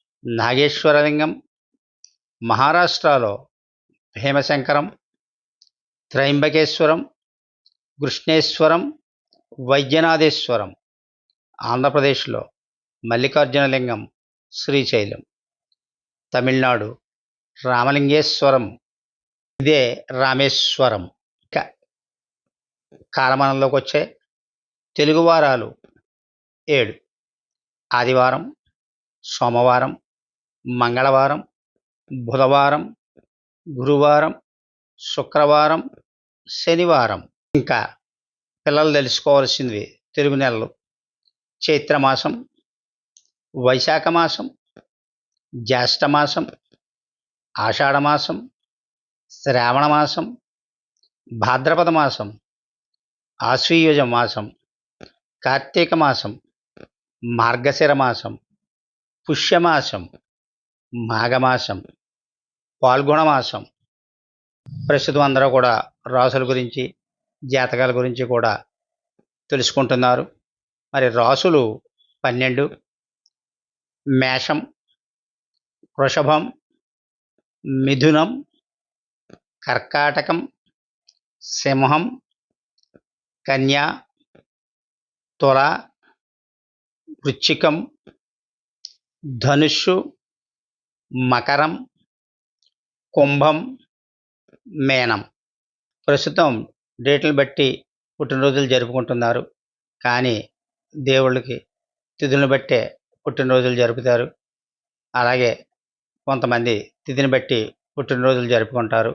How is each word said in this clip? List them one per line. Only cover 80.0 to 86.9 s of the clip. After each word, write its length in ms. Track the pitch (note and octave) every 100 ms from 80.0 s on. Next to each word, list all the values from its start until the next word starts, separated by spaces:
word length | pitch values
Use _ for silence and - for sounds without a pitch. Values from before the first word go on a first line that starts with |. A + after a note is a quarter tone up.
| D3 D3 C#3+ E3+ - _ _ _ _ _ _ _ _ _
సింహం, 600 | - - C#3 C3+ C3+ D#3 G3+ - _ _ _ _ _ _ _ _ _ _ _ _ -
కన్య, 320 | C3+ C3+ C#3+ D3+ - _ _ _ _ _ _ _ _ _ _ _ _ _ -
తుల, 200 | C#3 C3 C#3+ - - _ _ _ _ _ _ _ _ _ _